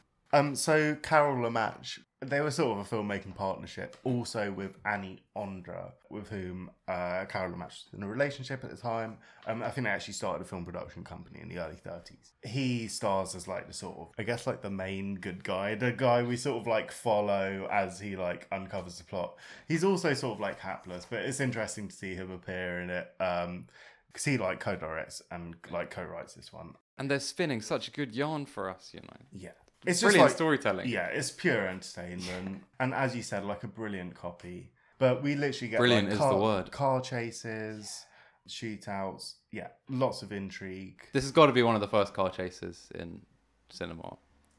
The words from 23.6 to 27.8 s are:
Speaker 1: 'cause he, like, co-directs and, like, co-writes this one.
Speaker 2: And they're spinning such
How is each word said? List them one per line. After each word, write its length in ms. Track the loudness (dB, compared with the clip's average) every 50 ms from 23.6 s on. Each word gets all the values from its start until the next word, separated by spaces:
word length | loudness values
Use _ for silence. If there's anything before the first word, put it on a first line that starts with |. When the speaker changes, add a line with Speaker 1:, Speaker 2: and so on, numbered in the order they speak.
| -10 -14 -18 -20 -20 -20 -20 _ _ _
Speaker 1:
'cause 140 | -10 -4 -2
he, 120 | 0 0 2
like, 220 | 2 0 -2 -2
co-directs 640 | -2 -4 -4 -2 -4 -4 -4 -6 -6 -6 -10 -14 -12 -10
and, 240 | -10 -10 -8 -10 -12 -14 -12 -6
like, 180 | -4 -4 -4 -4
co-writes 440 | -6 -8 -8 -8 -8 -10 -12 -12 -16
this 180 | -20 -20 -18
one. 240 | -16 -16 -16 -16 -18 -20 _ _ _ -6
Speaker 2:
And 120 | -2 -2
they're 100 | 0 0
spinning 400 | -2 -4 -2 0 0 0 0 -2
such 260 | -2 -2 -2 -2